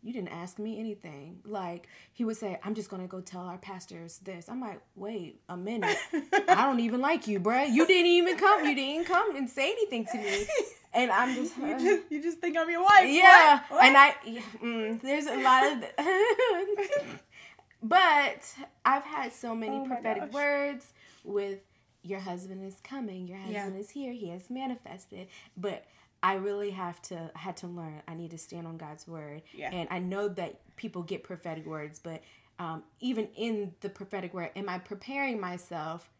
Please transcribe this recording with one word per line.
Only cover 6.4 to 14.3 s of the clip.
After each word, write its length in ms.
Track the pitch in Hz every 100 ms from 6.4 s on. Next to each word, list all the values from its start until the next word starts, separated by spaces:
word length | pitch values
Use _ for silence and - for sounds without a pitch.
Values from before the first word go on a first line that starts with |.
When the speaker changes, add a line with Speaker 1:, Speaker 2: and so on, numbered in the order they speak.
| 403
Speaker 1:
I 160 | 359
don't 160 | 262 254
even 220 | 233 247
like 240 | 277 330 -
you, 120 | 202
bruh. 320 | 180 247 285
You 160 | 247 330
didn't 200 | 370 349
even 300 | 349 349 330
come. 260 | 392 415 302
You 80 |
didn't 320 | 277 269 302 339
come 300 | 349 427 285
and 120 | 254
say 200 | - 277
anything 340 | 466 415 240 220
to 100 | 220
me." 300 | 214 403 440 587 - - _
And 160 | - 247
I'm 240 | 196 247
just, 220 | 254 - -
Speaker 2:
<laughs> 20 |
You 60 | 294
Speaker 1:
uh, 40 | 277
Speaker 2:
just, 240 | 349 370 -
you 120 | 302
just 160 | 330 330
think 180 | 349 330
I'm 140 | 320
your 120 | 339
wife. 260 | 381 415 269
Speaker 1:
Yeah. 520 | 294 370 359 311 -
Speaker 2:
What? 100 | -
What? 140 | 285
Speaker 1:
And 120 | 254 277
I, 180 | 285 285
yeah, 140 | 226